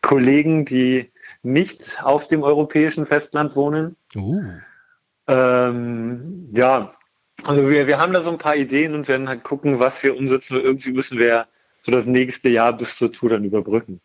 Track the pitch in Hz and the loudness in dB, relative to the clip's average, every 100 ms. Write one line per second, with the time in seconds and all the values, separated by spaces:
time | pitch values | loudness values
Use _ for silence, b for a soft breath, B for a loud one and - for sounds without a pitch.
0 | - 139 127 143 151 160 143 127 127 131 | 2 4 4 4 4 0 0 0 2 0
1 | 127 B B B 123 139 190 - - - | -4 B B B -2 0 -2 -8 -18 -6
2 | 135 143 - 156 143 147 151 151 156 156 | 0 0 0 0 2 2 2 2 0 0
3 | 151 147 151 147 151 139 143 151 160 175 | 0 -2 -2 -4 -2 0 -2 -2 -6 -10
4 | _ 107 98 180 135 85 B B B B | _ -8 -4 -4 -6 -14 B B B B
5 | _ _ - 131 127 123 123 120 120 117 | _ _ -2 2 4 2 0 -2 -6 -6
6 | 113 123 151 185 156 110 127 131 101 _ | -8 -8 -12 -16 -4 2 2 2 -2 _
7 | _ _ _ - - 143 139 147 139 143 | _ _ _ -14 -2 2 4 2 2 0
8 | 170 180 165 165 151 151 131 135 160 151 | 2 0 -2 -4 -2 0 0 0 -2 -4
9 | 143 131 131 123 - 139 147 131 127 - | -2 -2 -2 -10 -8 -4 -2 2 0 2
10 | 139 131 135 131 - 131 131 135 131 127 | -2 -2 0 -2 -2 -2 0 -2 -4 -6
11 | 135 123 117 117 113 _ _ _ - 123 | -4 0 2 2 -2 _ _ _ 0 0
12 | 117 127 127 - 131 117 117 113 120 - | 2 0 0 -2 2 4 2 0 -8 -2
13 | 117 - 120 113 101 104 98 110 - 90 | -4 0 0 0 0 -2 0 -2 -4 -18